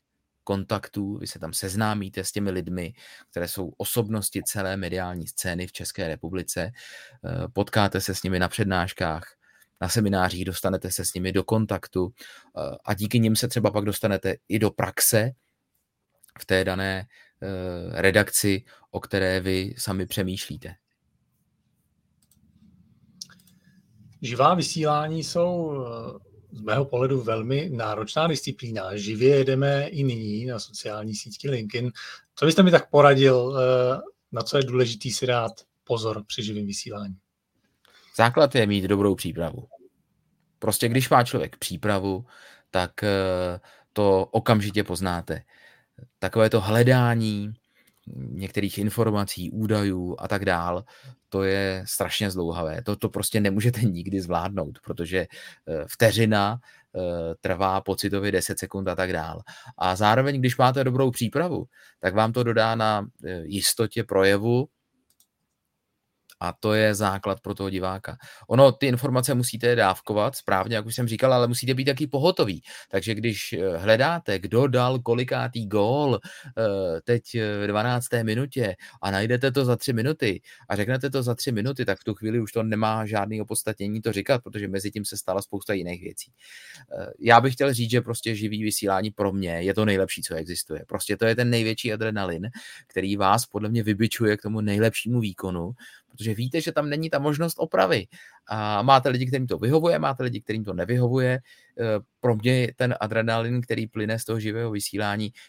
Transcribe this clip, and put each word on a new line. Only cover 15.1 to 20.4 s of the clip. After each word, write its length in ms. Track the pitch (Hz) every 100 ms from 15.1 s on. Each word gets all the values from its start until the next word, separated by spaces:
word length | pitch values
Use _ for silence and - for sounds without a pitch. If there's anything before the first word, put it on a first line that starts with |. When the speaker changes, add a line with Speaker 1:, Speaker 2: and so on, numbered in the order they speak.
| 110 120 - _ _ _ _ _ _ _ _ _ -
Speaker 1:
v 60 | -
té 180 | 95
dané, 440 | 95 92 95 95 110 - _ _
eh, 580 | 98 92 92 87 87 85
redakci, 640 | 95 104 104 - 104 95 - - _
o 80 | 95
které 400 | - 98 95 92
vy 360 | 92 92 98 -
sami 280 | - 95 90
přemýšlíte. 720 | - 92 92